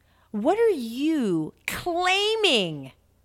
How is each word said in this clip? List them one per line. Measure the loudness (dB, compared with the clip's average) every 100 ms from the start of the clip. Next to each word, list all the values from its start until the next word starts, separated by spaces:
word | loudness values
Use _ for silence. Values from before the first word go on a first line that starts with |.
| _ _ _
What | -2 0 4
are | 2
you | 2 -4 -2 0 0 0 0 -4 _ -8
claiming | -6 -4 -2 0 2 0 2 2 2 0 -6 -12 _ _ _